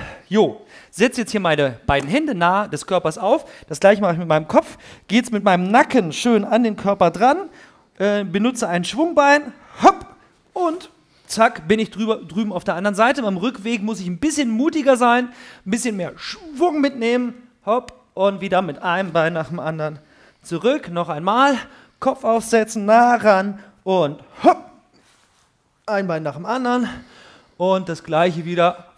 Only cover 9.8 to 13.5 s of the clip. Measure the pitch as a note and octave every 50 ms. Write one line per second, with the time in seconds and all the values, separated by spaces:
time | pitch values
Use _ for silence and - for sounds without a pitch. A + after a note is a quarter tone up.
9.8 | - F#4+ F#4+ - - - - - _ _ _ _ _ _ - F#4+ F4+ E4+ D#4 F4+
10.8 | - - _ _ _ _ _ _ _ - - G#3 A3+ A#3 A3+ - D#3 D#3+ G#3 A3
11.8 | A3 F3+ - F#3 A3 A3 A3 - - D#3+ D#3 F#3+ A3+ G#3 F#3 F3 - G3+ F3 E3+
12.8 | F#3+ G#3 G3+ F3 A3 B3 C#4 - A#3+ G#3 G3 F3+ F3 B3+